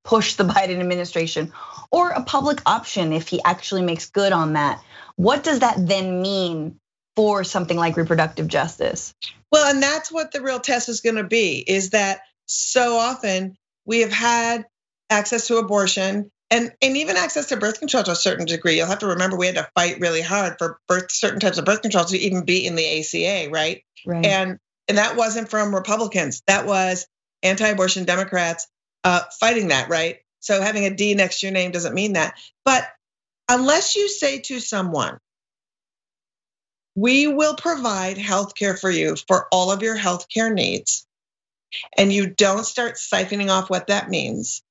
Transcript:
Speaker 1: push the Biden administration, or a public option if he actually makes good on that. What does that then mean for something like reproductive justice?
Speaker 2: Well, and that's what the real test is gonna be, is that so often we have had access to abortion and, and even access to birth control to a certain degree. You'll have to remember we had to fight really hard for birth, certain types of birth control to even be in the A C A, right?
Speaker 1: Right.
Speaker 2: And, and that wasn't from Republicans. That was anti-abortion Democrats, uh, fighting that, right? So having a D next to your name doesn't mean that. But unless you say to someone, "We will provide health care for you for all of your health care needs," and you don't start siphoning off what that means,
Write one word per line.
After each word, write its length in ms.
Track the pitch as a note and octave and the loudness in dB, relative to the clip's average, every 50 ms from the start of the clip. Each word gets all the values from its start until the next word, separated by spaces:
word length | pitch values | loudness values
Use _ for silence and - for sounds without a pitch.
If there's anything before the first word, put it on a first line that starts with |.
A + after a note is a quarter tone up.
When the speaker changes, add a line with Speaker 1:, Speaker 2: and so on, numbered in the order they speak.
Speaker 1:
push 320 | _ - A#3 A3 F#3 - - | _ 2 2 2 2 0 0
the 100 | - G3 | 0 0
Biden 360 | F3 - G3 G3 F#3 F3+ F3+ | 2 4 2 2 2 -2 -2
administration, 720 | F3+ F3+ F3+ F3+ F3 E3+ - E3+ E3 E3 - D#3+ D#3 D#3+ - - - - - - - - | -2 -2 -2 -4 -4 -4 -4 -4 -4 -2 -4 -4 -6 -6 -10 -16 -18 -18 -18 -18 -4 0
or 200 | - F4 F4 F4 | 2 2 4 2
a 120 | - - | 0 -2
public 380 | B3 - - C4+ C4+ D4 D4 - - | -2 0 0 0 2 0 -2 0 2
option 480 | - G#3 A#3 - - - G3 E3+ D#3+ | 2 2 2 -2 -4 -4 -2 0 0
if 160 | D#3 D#3+ D#3+ - | 0 -2 -2 -2
he 140 | F3+ - - | -4 0 0
actually 380 | F3 F3+ F3+ - - G3 F#3 | 0 0 0 -4 -4 -2 0
makes 260 | F3+ F3 E3 E3 - - | 0 0 -2 -4 -8 -4
good 240 | - G3+ G3 G3 | 0 2 2 4
on 220 | F#3 E3+ D#3+ D#3 D#3 | 4 2 2 2 2
that. 280 | D3 D3 C#3 - - - - - - - - - | 2 2 0 0 -4 -8 -18 -20 -20 -20 -10 -4
What 280 | - F3 A3+ C#4 C#4+ - | 2 2 4 2 2 2
does 160 | D#4+ D4 A#3 | 0 2 4
that 160 | B3+ A#3+ - - F3+ | 4 2 2 2 2
then 360 | E3+ G3 F#3+ F#3+ F#3 F3+ F3+ | 2 2 0 0 -2 -2 -2
mean 560 | F#3 G3 G3+ F#3+ F#3 F3 E3 D#3 D3+ E3+ - - _ _ _ _ _ _ _ | -2 -2 0 0 -2 -2 -2 -4 -6 -8 -10 -14 _ _ _ _ _ _ _
for 280 | A3 G#3+ G#3 G3+ G3 F#3 | 2 2 2 2 0 -2
something 320 | - - F#3 F3 - E3+ | -2 -2 -2 -2 0 0
like 220 | E3+ E3+ E3 D#3+ E3+ | 0 0 0 2 0
reproductive 500 | E3 E3 E3 D#3+ D#3+ D#3+ - - D#3+ D#3+ | 0 2 2 2 2 0 -2 -4 -4 -2
justice? 640 | - - E3 - - - - - - - - - - _ - - - _ _ _ | 0 0 -2 -2 -2 -2 -2 -2 -2 -4 -10 -12 -14 _ -16 -16 -16 _ _ _
Speaker 2:
Well, 180 | D4+ D4+ D4 C#4+ | 4 6 6 6
and 120 | C#4 C4+ | 4 2
that's 280 | C#4 C#4 D4+ D#4 D#4 - | 2 0 0 -2 -6 -6
what 220 | D#4+ E4 D#4 D#4+ | -6 -6 -6 -4
the 80 | - C#4 | -6 -6
real 180 | B3+ C4+ B3+ B3 | -4 -4 -4 -4
test 300 | B3+ - B3 A#3+ A#3 B3 | -2 -2 -2 0 -2 -4
is 140 | A3+ - | -6 -2
gonna 220 | - A#3 A3+ G#3+ G3+ | -2 -2 -2 -2 -2
be, 340 | F3+ A3 A#3 G#3 E3+ C3+ - - | 0 2 2 2 2 -2 -4 -2
is 240 | - F#3+ G3 F#3 F#3 | -2 0 0 0 0
that 300 | - G#3 G3 G3 F#3+ - - _ _ _ _ | 0 2 2 0 -2 -4 -8 _ _ _ _
so 500 | - - - - - - B3+ B3 A#3+ A#3 | -6 -6 -4 -4 -4 -2 -2 0 0 2
often 640 | A3+ A#3 B3 C4 B3+ - G3+ F#3+ F#3 F#3+ F#3+ F#3 _ _ _ _ _ _ | 2 0 0 -2 -4 -4 -2 -2 -2 -4 -6 -10 _ _ _ _ _ _
we 160 | - A3+ A#3 | -2 0 0
have 120 | A3 G#3 | 0 0
had 520 | G#3 - A3+ A#3+ A#3 A#3 A#3 A#3 A#3 A3+ A3 - _ _ _ _ _ _ _ - | 0 0 2 2 2 2 0 0 -2 -4 -6 -12 _ _ _ _ _ _ _ 0
access 380 | G#3+ G#3 G3+ - A#3+ A3+ A#3 - | 0 0 0 0 -2 -2 0 0
to 100 | A#3 A3+ | 0 0
abortion 720 | G#3 F#3+ G#3 G3+ G3 F#3 - G3+ F#3+ F#3+ G3 G#3 G3+ - _ _ _ _ | 2 2 2 2 2 2 0 0 -2 -2 -2 -4 -6 -8 _ _ _ _
and, 220 | A3+ A#3 A#3 A#3 - _ | 0 0 0 -2 -2 _
and 160 | C4+ C4+ C4 | 0 2 2
even 220 | C#4+ D#4 F4+ F#4 C4+ | 0 -2 0 0 0
access 280 | E4+ C#4 - D4+ C#4+ - | 0 0 -2 -4 -4 -4
to 100 | C4+ G#3 | -4 -2
birth 200 | G#3 G#3+ A3 - | -2 -2 -2 -4
control 240 | D#4 C#4+ - B3 F#3+ | -4 0 0 0 0
to 80 | F#3 | 0
a 40 | E3+ | -2
certain 300 | - - F#3+ - - E3+ | 0 0 0 0 -2 -4
degree. 320 | D#3+ E3+ E3 - E3+ D#3 D#3+ | -4 -4 -2 0 2 2 2
You'll 80 | E3 | 2
have 140 | F3+ G3+ G3 | 0 -2 -2
to 60 | G#3+ G3 | -2 -2
remember 280 | F3 F3 F#3 F#3+ F#3+ | 0 0 0 -2 0
we 80 | F3+ F3+ | 0 0
had 100 | F#3 F3+ | 0 0
to 120 | E3 D3+ - _ | -2 -6 0 _
fight 260 | F3+ F3 F3 - - | 2 2 2 0 -2
really 220 | F3 E3+ E3 E3 | -2 0 0 0
hard 320 | E3 E3+ G3 G3+ F#3+ E3+ E3+ - | 0 0 0 0 0 -2 -2 -4
for 200 | E3+ E3 E3 - _ - | -6 -6 -6 -8 _ 0
birth, 220 | F3+ F3+ F3+ - | 0 0 0 -4
certain 280 | - - - G3 G#3+ G3+ | -4 -2 -2 -2 0 0
types 180 | G#3 F#3 - E3+ | 0 0 0 2
of 80 | D3 | 2
birth 160 | G3 G#3+ G#3+ | 2 2 2
control 240 | - G#3+ G#3 F3+ E3+ | 0 0 2 2 2
to 100 | F3 F#3+ - | 2 0 -2
even 280 | - G3 F#3+ F3+ D#3+ | 0 0 0 0 0
be 200 | F3 F3+ F#3 - | 0 0 0 0
in 80 | F3 E3+ | -2 -2
the 100 | E3 D#3+ | -2 -2
A 160 | D#3+ D#3+ D#3 | -2 -2 -4
C 240 | D3+ - - E3+ E3 | -4 -4 -4 -2 -2
A, 220 | F#3 G3+ F3+ D#3 C#3+ | 0 -2 -2 -4 -4
right? 340 | D#3+ D#3 D#3 E3 F#3+ - _ _ _ - - | -2 -2 -2 -2 -4 -6 _ _ _ -14 -8
Speaker 1:
Right. 180 | F3+ E3+ E3 E3+ | -6 -2 0 2
Speaker 2:
And, 340 | G3+ G3 F#3+ F#3+ F#3 F#3 - _ _ _ _ _ - | 2 2 2 0 -2 -6 -10 _ _ _ _ _ 0
and 80 | G#3 | 2
that 200 | G#3 G#3+ A#3+ A#3 | 2 2 2 2
wasn't 340 | A#3 A3+ A3 G#3+ A3+ A3 - | 0 0 0 0 -4 -4 -2
from 240 | A3 G#3+ G#3 G#3 G3 | 0 0 0 0 0
Republicans. 680 | F#3+ F#3+ G#3 G#3 A3+ A3+ G#3 G#3 F#3 D#3 C3+ B2+ - - | -2 0 0 0 0 0 -2 0 -2 -2 -2 -4 -2 2
That 180 | G3 G3 G3+ - | 2 2 2 2
was 400 | G3+ G3 F#3+ F#3 F#3 F#3 F3+ - - _ _ _ _ _ _ | 0 0 2 2 0 -2 -4 -6 -12 _ _ _ _ _ _
anti-abortion 600 | - F#3 G3 G3+ A3 G#3+ G3+ F#3+ F#3 F#3 - F#3+ F3+ | 0 0 2 2 2 2 2 2 2 2 0 0 0
Democrats, 640 | F3 F3 F#3 F#3+ - F#3+ F3+ F3 E3 E3+ - - - _ _ _ _ _ _ - | 0 0 0 0 -2 0 0 0 0 -2 -4 -8 -14 _ _ _ _ _ _ 2
uh, 160 | F#3 F3+ F3 F3 - - - | 2 4 2 0 -2 -2 2
fighting 300 | A3 A#3 A#3+ A3+ G3+ E3+ | 2 2 4 2 2 2
that, 220 | C#3 C3+ A#2 - | 2 0 2 0
right? 300 | E3+ D#3+ E3 E3 - - _ _ _ _ | -2 -2 0 -2 -4 -8 _ _ _ _
So 220 | - - G3+ F#3+ | -2 0 0 2
having 240 | F#3+ G#3+ G#3 G#3 G3+ | 2 0 0 0 -2
a 40 | F#3+ G3 | -2 0
D 180 | G3+ G#3 G#3 | 0 0 2
next 280 | G3+ G3+ F#3+ F#3 - - | 2 2 2 0 0 -4
to 60 | G3 | -4
your 60 | F#3+ | -2
name 200 | F#3+ F#3 F3+ F3+ | -2 -2 -2 -2
doesn't 200 | F3 F3 E3+ C#3+ A#2+ | -2 -4 -4 -2 -2
mean 200 | F#3 G#3 G#3+ F#3+ | -2 -2 0 0
that. 200 | E3 D3+ - - - - - _ _ _ | 0 -2 -2 -4 -12 -20 -20 _ _ _
But 240 | C4+ C4 B3+ - - - _ _ _ _ _ _ _ _ _ _ - | 2 4 4 2 -2 -10 _ _ _ _ _ _ _ _ _ _ 2
unless 460 | B3 B3+ C4 C#4 D4+ F4+ F#4+ - - | 2 4 4 4 4 4 2 2 0
you 120 | G#4 G#4 G4 | 0 0 0
say 300 | - - D4+ C#4 C#4 C4+ | 0 -2 -2 -2 -2 -4
to 200 | - - C4 B3 | -8 -8 -8 -8
someone, 580 | - - A3+ G3 F#3 F3 D#3+ C#3 G2+ C#2+ B1+ - _ _ _ _ _ _ _ _ _ _ _ _ _ _ _ _ _ _ _ _ _ _ _ _ _ _ _ _ _ _ _ _ _ _ _ | -6 -4 -4 -4 -2 -2 -2 -2 -2 -2 -4 -10 _ _ _ _ _ _ _ _ _ _ _ _ _ _ _ _ _ _ _ _ _ _ _ _ _ _ _ _ _ _ _ _ _ _ _
"We 320 | G3 G#3+ B3 C4 C#4+ D4 | 0 2 4 4 4 4
will 280 | D4+ C#4 D4 D4+ D4+ D4+ | 4 2 2 2 2 0
provide 640 | - - E4+ E4 C#4 B3 A3+ G3+ F#3+ F#3 F#3+ G3 G3 | -2 -2 -2 -2 -2 -2 -2 -2 -2 -2 -4 -4 -6
health 360 | G3+ G3+ F#3+ G3 G3+ F#3+ - | -4 -2 0 0 0 -2 -4
care 220 | - G#3 G3 F#3 | -2 -2 -2 0
for 140 | F#3+ - F#3+ | 0 -2 -2
you 260 | F3 D#3+ D#3 D#3 D#3 D3+ - | 0 0 0 -2 -2 -4 0
for 200 | - F#3 - - - | 2 2 2 2 2
all 180 | F#3 F3+ F#3 F#3+ | 2 2 2 2
of 120 | G3 G3 | 0 0
your 140 | A3 A3 A3 | -2 -2 -2
health 320 | G#3+ G3+ F3+ F3+ F3 - - | -2 -2 -2 -2 -2 -6 -4
care 240 | - A3 A3+ A3+ | -2 -2 0 0
needs," 540 | G#3+ F#3 B2+ F2+ F#2 - - - - - - _ _ _ _ _ _ _ _ _ _ _ _ _ - - - - - | 0 0 0 0 -2 -2 -2 -4 -4 -4 -6 _ _ _ _ _ _ _ _ _ _ _ _ _ -16 -14 -14 -4 0
and 160 | - G3 G3 | 2 2 4
you 140 | G3 G3+ G3 | 4 2 0
don't 380 | F#3 F#3+ - G#3 G3 G3 G#3+ A3 | 0 2 2 2 2 2 0 -4
start 320 | - - B3 A#3+ A#3 - | -4 -4 -4 -4 -4 -6
siphoning 540 | - - - - F#3 F#3+ F#3 G3+ G3+ G3 G3 | -10 -6 -2 -2 -2 -2 -2 -4 -4 0 0
off 200 | F#3+ F#3+ F#3 F#3+ | 0 0 0 -2
what 180 | F#3 F3+ F3+ - | -4 -4 0 -2
that 200 | G3+ G3+ - F3+ | -2 -2 -2 -4
means, 540 | F#3 D#3 - - - A3 A3 - - - - _ | -4 -4 -4 -4 -6 -6 -6 -8 -10 -10 -12 _